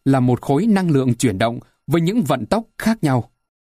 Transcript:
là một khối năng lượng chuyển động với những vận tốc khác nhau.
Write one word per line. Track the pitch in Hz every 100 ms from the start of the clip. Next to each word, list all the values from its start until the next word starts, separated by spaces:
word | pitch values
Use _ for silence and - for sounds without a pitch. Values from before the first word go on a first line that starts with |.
là | 135 135
một | 123 120
khối | - 139 226
năng | 196 180
lượng | 135 127
chuyển | 113 123 95
động | 113 123 - _ -
với | 170
những | 165 233
vận | 156 127 110
tốc | 208 226 -
khác | 220 226
nhau. | 147 127 - _ _ _